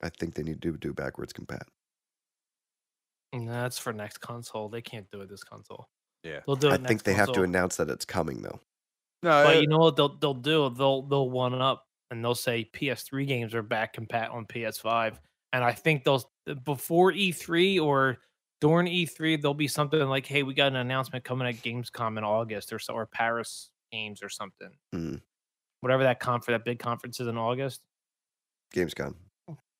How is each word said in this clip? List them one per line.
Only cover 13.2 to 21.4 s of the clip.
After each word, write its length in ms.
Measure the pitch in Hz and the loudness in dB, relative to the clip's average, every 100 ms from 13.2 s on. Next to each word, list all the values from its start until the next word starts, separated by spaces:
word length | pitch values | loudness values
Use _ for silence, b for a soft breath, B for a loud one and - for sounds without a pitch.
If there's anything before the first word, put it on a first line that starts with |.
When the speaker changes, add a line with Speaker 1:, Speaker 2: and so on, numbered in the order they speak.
| 139 | -2
Speaker 2:
games 280 | 123 113 | -2 -4
are 100 | 113 | -6
back 320 | 110 113 110 - | -4 -4 -4 -6
compat 380 | 110 117 113 | -6 -4 -4
on 120 | 120 107 | -8 -10
P 200 | 120 113 | -8 -8
S 120 | - | -4
five. 420 | 110 117 113 - _ _ _ | -2 0 0 -6 _ _ _
And 100 | 127 | 0
I 80 | 123 | 0
think 320 | 120 165 147 | 2 2 2
they'll, 260 | 151 135 - _ - 143 131 | 4 2 0 _ -10 -6 -6
before 460 | 139 - 170 185 | -6 2 6 6
E 180 | 170 190 | 6 0
three 480 | - - 170 190 190 | -2 0 4 4 4
or 380 | 151 139 135 120 _ _ _ - | 4 4 2 0 _ _ _ 0
during 280 | 151 170 175 | 4 4 4
E 180 | 180 165 | 0 -2
three, 320 | - 160 160 | -2 0 2
there'll 160 | 147 | 0
be 140 | 147 143 | 0 0
something 300 | - 147 156 | 0 0 2
like, 240 | 139 135 - | 2 0 0
"Hey, 180 | 143 | 0
we 100 | 135 | 0
got 140 | 135 139 | 2 2
an 80 | 131 | 2
announcement 480 | 123 131 127 127 | -2 -2 -4 -8
coming 240 | - 127 | -6 -4